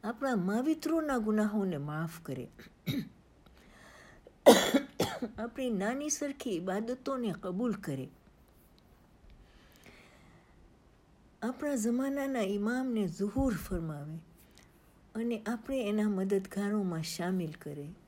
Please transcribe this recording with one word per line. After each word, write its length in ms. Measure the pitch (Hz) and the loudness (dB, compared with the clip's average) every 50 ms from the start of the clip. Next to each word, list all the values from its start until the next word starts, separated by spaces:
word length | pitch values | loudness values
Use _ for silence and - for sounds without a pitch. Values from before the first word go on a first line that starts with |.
| - | -6
આપણા 320 | 208 240 220 262 269 247 | -6 -6 -2 -2 0 2
માવિત્રોના 800 | 202 175 185 208 233 262 311 320 320 - 311 330 330 311 294 269 | 2 2 2 2 2 2 2 0 0 0 0 2 2 2 2 0
ગુનાહોને 600 | 240 214 214 214 214 214 208 208 214 196 190 170 | 0 2 2 4 4 4 2 2 2 0 0 0
માફ 460 | 143 143 147 151 156 165 156 - - - | -2 -4 -4 -2 -2 -4 -4 -6 -10 -8
કરે, 240 | - 131 131 120 - - - - - - - - | -8 -6 -6 -8 -10 -14 -20 -20 -20 -20 -8 -6
<coughs> 160 | - 277 269 170 - - - - - - - - - - - - - - - - - - - - - - - - - - - - - 240 - - - - 277 - - - - - - - - - 220 - - | -4 -2 -2 -4 -6 -12 -20 -20 -20 -20 -20 -20 -20 -20 -20 -20 -20 -20 -20 -20 -20 -20 -20 -20 -20 -20 -20 -20 -20 -20 8 10 10 10 10 8 4 2 2 2 0 -2 -2 -2 -2 0 -6 -6 -6 -6 -6
આપણી 300 | 220 233 - - 262 247 | -8 -6 -4 -4 -2 0
નાની 400 | 220 185 196 214 254 277 294 302 | 0 0 0 0 -2 -2 -2 -2
સરખી 460 | 285 - 294 285 277 - - 254 190 | -2 -2 -2 -4 -4 -4 -4 -2 -2
ઇબાદતોને 800 | 160 175 185 185 208 220 226 254 254 - - 269 254 240 208 165 - | -2 -2 -2 -2 -2 -2 -2 -4 -4 -2 -4 -2 0 -2 -2 -4 -4
કબૂલ 320 | - 180 180 190 240 240 202 | -4 -4 -2 0 0 0 0
કરે, 340 | - - 165 139 131 131 135 - - - - - - - - - - - - - - - - - - - - - - - - - - - - - - - - - - - - - - - - - - - - - - - - - - - - - - - - - - - - - _ - - - _ | -2 -4 -4 -4 -4 -6 -10 -12 -20 -20 -20 -20 -20 -20 -20 -20 -20 -20 -20 -20 -20 -20 -20 -20 -20 -20 -20 -20 -20 -20 -20 -20 -20 -20 -20 -20 -20 -20 -20 -20 -20 -20 -20 -20 -20 -20 -20 -20 -20 -20 -20 -20 -20 -20 -20 -20 -20 -20 -20 -20 -20 -20 -20 -20 -20 -20 -20 -20 _ -20 -20 -12 _
આપણા 340 | - 226 262 - 302 294 285 | -6 -6 -4 -2 -2 -2 0
જમાનાના 680 | 240 208 233 240 247 269 277 277 285 277 277 262 240 | 0 2 2 2 2 0 0 -2 -2 -2 -2 0 0
ઇમામને 640 | 208 190 208 202 202 220 247 254 262 262 233 220 202 | 0 0 0 0 0 0 0 0 -2 0 0 0 0
ઝુહૂર 460 | 175 165 190 196 208 - 262 269 262 208 | -2 -2 -2 -4 -2 2 2 2 2 0
ફરમાવે 640 | 160 - - 190 175 165 160 151 143 143 151 160 165 - - - - - - - - - - - - - - - - - - - | -2 -4 -4 -4 -4 -4 -4 -6 -8 -8 -10 -10 -12 -14 -16 -20 -20 -20 -20 -20 -20 -20 -20 -20 -20 -20 -20 -20 -20 -20 -10 -6
અને 280 | 220 226 240 233 220 220 | -4 -2 -2 -2 -2 -2
આપણે 360 | 214 247 226 - - 269 269 226 | -4 -4 -4 -4 -4 -2 0 0
એના 260 | 202 208 214 214 214 | 2 2 2 2 2
મદદગારોમાં 960 | 202 185 190 196 202 196 190 - - 196 202 202 208 214 196 185 170 160 160 | 2 2 2 2 2 2 0 -2 -4 -2 -2 0 0 0 0 0 -2 -2 -4
શામિલ 480 | - - - 170 160 190 185 170 156 | -6 -4 -4 -2 0 0 0 -2 -4
કરે. 380 | 156 - - 151 143 147 143 151 185 - - | -6 -10 -10 -10 -8 -8 -10 -12 -12 -16 -20